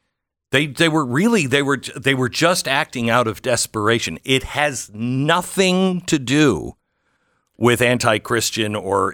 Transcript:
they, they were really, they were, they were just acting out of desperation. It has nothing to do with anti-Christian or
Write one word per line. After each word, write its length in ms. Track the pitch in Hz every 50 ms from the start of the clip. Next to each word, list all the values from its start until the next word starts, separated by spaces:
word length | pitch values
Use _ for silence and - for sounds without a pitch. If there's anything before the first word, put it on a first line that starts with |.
| _ _ _ _ _ _ _ _ _ _
they, 160 | - 139 151
they 220 | 151 123 - 165 165
were 160 | 151 160 147
really, 420 | 120 120 143 196 233 233 208 147
they 160 | 123 131 143
were, 140 | 143 135 139
they 380 | 123 - - - 139 113 135 135
were 140 | 131 131 120
just 360 | - - 156 170 185 175 -
acting 420 | - 135 143 156 - - 127 117 117
out 180 | 113 123 120 113
of 140 | 101 -
desperation. 760 | - 127 120 113 - - - 110 104 107 117 120 - - 80 73 -
It 180 | 139 131 131
has 480 | - - - 135 151 147 131 110 - - 101
nothing 1080 | 104 113 123 127 131 139 151 165 180 180 - - 190 196 185 180 185 190 185 180 180
to 160 | 180 - 160 156
do 580 | 127 113 135 151 156 139 98 73 55 - - _ _ _ _ _ _ _ _ _ _ _ _ _ _ _ _ -
with 240 | 110 120 120 113
anti-Christian 920 | 123 120 123 117 - 120 110 107 - - 123 113 107 - - 117 110 104 104
or 380 | 104 - 98 98 98 95 95